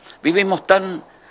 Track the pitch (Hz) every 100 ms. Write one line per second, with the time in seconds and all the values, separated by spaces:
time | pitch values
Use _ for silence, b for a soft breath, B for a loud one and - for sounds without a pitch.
0 | B B - 180 196 180 - 190 190 165
1 | - b b